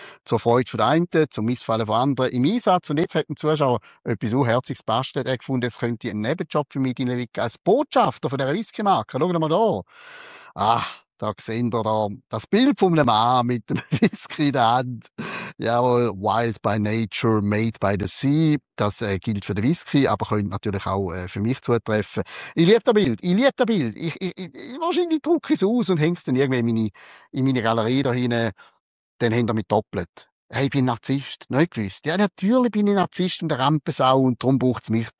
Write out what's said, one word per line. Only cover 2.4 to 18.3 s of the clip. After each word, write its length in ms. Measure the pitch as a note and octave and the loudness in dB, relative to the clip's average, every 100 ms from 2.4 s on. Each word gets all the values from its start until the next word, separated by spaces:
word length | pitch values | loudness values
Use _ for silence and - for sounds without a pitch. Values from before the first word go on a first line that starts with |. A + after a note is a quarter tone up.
Einsatz. 460 | C#3 A#3 A3 F3+ - | 0 0 2 2 0
Und 80 | D3 | -4
jetzt 160 | E3+ | -2
hat 160 | E3 - | -2 -4
ein 60 | D3 | -4
Zuschauer 420 | D3+ D3+ C3+ A#2+ - _ | -2 2 2 0 -4 _
etwas 280 | - A2 A2+ | -8 -4 -2
so 140 | B2 | 0
Herziges 380 | B2 A#2+ - B2 | 2 0 -2 -10
bastelt, 460 | - A2+ C3 C#3+ C3 | -2 -2 -2 -6 -4
er 100 | B2+ | -6
gefunden, 280 | - C3 A#2+ | -4 -4 -4
es 120 | - | -4
könnte 320 | A#2+ A#2 A#2 | -6 -4 -6
ein 120 | G#2 | -4
Nebenjob 440 | A2 E3 E3+ D3+ C#3+ | -4 -4 -4 -4 -4
für 80 | C#3+ | -4
mich 160 | C3 A#2+ | -4 -2
drin 100 | B2 | -4
liegen 340 | B2 A#2+ - | -4 -6 -6
als 160 | A#2 - | -6 -4
Botschafter 720 | - B3 D4+ C4+ F#3 - C#3+ | 0 2 2 2 2 0 -6
von 80 | C3+ | -2
dieser 160 | C3+ | -2
Whisky-Marke. 640 | F3+ A3 - G#3 D#3 G#2 C3 | -2 -6 -4 2 2 0 -2
Schaut 220 | F3+ E3+ | 0 0
mal 100 | D#3 | 0
da. 320 | E3+ A3+ G#2+ - - - - - - - - | 2 2 0 -6 -18 -20 -20 -20 -20 -14 -2
Ah, 280 | G#2 A#2 - - _ - | 2 2 -2 -12 _ -8
da 140 | G#2+ G2+ | -6 -6
seht 320 | - A2+ A#2+ | -6 -2 -2
ihr 100 | A#2 | 0
da 260 | G#2+ A2 G#2 G2+ - | 0 0 0 -6 -10
das 180 | A2 - | -8 0
Bild 320 | G3+ C4 A3 | 4 4 4
von 140 | F#3+ | 4
einem 140 | D#3+ B2+ | 4 4
Mann 400 | G#2+ A#2 B2+ B2 | 4 4 2 2
mit 240 | B2 - | -2 -4
dem 100 | - - | -6 -2
<laughs> 40 | |
Whisky 580 | D3+ G#3 - - - C#3+ | 2 2 0 -12 -2 0
in 40 | |
der 180 | C3+ A#2 | 2 2
Hand. 340 | B2+ B2 A2+ - - - - - - | 2 -2 -8 -14 -14 -10 -10 -12 -6
Jawohl, 520 | A2 A#2+ B2 A#2+ A#2+ | -2 2 2 2 0
wild 500 | G2 G#2 G#2+ A#2 G#2 | -2 0 0 0 -2
by 180 | A2 G#2+ | -2 0
nature, 640 | G#2 A2+ A2 - A#2 G#2+ | 0 0 -2 -2 0 2
made 380 | G2+ G#2 A2+ - | 2 0 0 0
by 160 | G2 G2+ | -2 0
the 100 | F#2+ | -4
sea. 500 | - C3 | -2 0